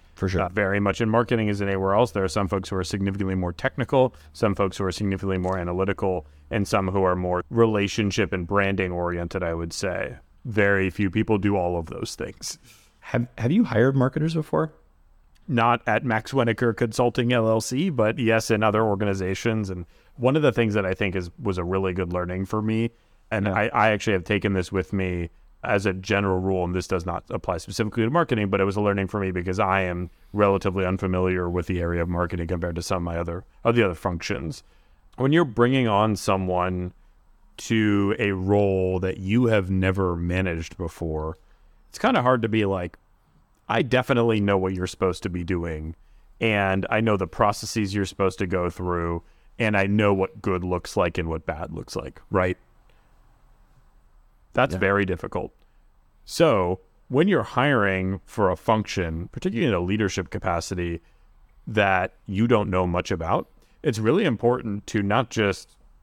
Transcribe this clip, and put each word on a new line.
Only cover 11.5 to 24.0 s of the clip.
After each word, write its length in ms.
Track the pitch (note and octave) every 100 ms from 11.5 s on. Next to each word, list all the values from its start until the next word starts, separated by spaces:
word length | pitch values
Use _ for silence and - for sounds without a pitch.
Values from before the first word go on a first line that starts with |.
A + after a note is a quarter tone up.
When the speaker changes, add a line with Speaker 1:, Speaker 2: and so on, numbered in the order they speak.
| G2+
Speaker 2:
all 200 | F2 F2
of 100 | E2
those 280 | E2+ - -
things. 420 | D2 - - - - - _ _
Speaker 1:
Have, 280 | - A#2 A#2+ -
have 140 | A#2
you 120 | F#3+
hired 320 | A#3+ A2 B2+ C3+
marketers 400 | B2+ - D#3 E3
before? 380 | D3 D#3 D#3 - _ _ _ _ _ _ -
Speaker 2:
Not 340 | A#2+ A#2 A#2 -
at 180 | G#2+ C3
Max 260 | A2 -
Weniker 440 | C3+ A#2 G#2+ A#2+ A2
Consulting 580 | A#2 A2 A#2+ B2 A#2+
L 160 | B2 A2+
L 100 | A2
C, 300 | - C3 F#3+
but 300 | B2+ G#2+ -
yes, 320 | A2+ A2+ -
in 100 | A2
other 220 | A2 A2
organizations. 840 | A2 G2 G#2 F#2+ F#2 G2 - A2 G2
And 160 | F2+ E2+ _ _ -
one 200 | B2 D3+
of 60 |
the 100 | D3
things 220 | A#2 A2+
that 120 | G#2 F#2+
I 80 |
think 220 | F#2+ G2+ F#2
is, 160 | F2 -
was 160 | A2 F2+
a 60 |
really 300 | F2 F#2+ F#2+
good 200 | F2+ F2
learning 320 | F2+ F2+ F#2 F#2+
for 160 | A2
me, 300 | G#2+ A2 A#2 - _ _ _
and 140 | A2 G#2
Speaker 1:
Yeah. 80 |
Speaker 2:
I, 140 | G2 G#2+
I 220 | A#2+ A2
actually 240 | G#2+